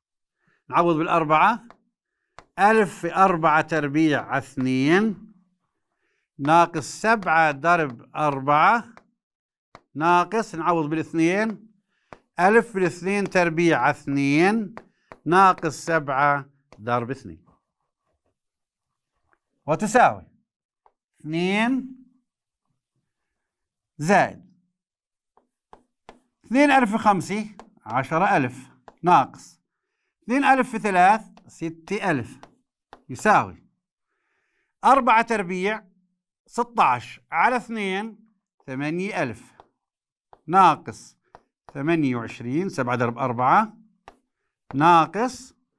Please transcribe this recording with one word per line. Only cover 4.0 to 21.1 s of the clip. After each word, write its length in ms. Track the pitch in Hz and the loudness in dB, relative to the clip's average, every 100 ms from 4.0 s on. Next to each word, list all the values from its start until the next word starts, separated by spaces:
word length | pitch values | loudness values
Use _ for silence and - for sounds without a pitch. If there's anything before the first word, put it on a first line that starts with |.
| 160 139 - | 2 0 -2
على 120 | 135 | -6
اثنين 960 | - - 131 131 139 180 220 185 - _ _ _ _ _ _ _ _ _ _ - | -6 -6 -4 0 2 2 0 -4 -14 _ _ _ _ _ _ _ _ _ _ -6
ناقص 640 | 143 165 170 165 - - | 2 4 2 -2 -10 -6
سبعة 520 | 214 226 180 160 156 | -2 -2 0 2 2
ضرب 640 | 139 165 175 147 120 - 147 | 0 0 0 -2 -8 -14 -4
أربعة 680 | 151 139 135 147 180 233 - - _ _ _ _ _ _ _ - _ | -4 -2 0 2 4 2 -2 -18 _ _ _ _ _ _ _ -20 _
ناقص، 600 | 135 165 175 175 220 214 | -4 2 2 2 -4 -6
نعوض 360 | 165 160 170 147 | -6 -2 -2 -2
بالاثنين، 840 | 160 147 165 165 190 220 202 - _ _ _ - - _ - | -4 -4 0 0 0 -4 -6 -16 _ _ _ -20 -20 _ 0
ألف 320 | 190 226 233 | 4 4 2
في 60 | 190 | -2
الاثنين 520 | 175 - 175 202 190 | -4 -4 -4 -2 0
تربيع 500 | 190 170 160 170 139 | 0 0 2 0 2
على 100 | 131 | 0
اثنين 840 | 143 - 139 139 147 185 226 196 - - _ _ - | -2 -4 -2 0 2 2 0 -4 -12 -20 _ _ -12
ناقص 600 | 147 180 190 180 160 139 | 0 4 4 2 -4 -8
سبعة 640 | - 165 143 131 143 143 135 _ _ - | -4 -4 -2 0 0 0 -6 _ _ -14
ضرب 300 | 110 120 117 | -4 -4 -4
اثنين. 340 | 135 101 80 _ _ _ _ _ _ _ _ _ _ _ _ _ _ _ _ _ _ _ _ _ _ - | -10 -14 -20 _ _ _ _ _ _ _ _ _ _ _ _ _ _ _ _ _ _ _ _ _ _ -6
وتساوي 560 | 160 208 247 175 101 85 _ _ _ _ _ _ _ _ | -4 0 4 2 2 -14 _ _ _ _ _ _ _ _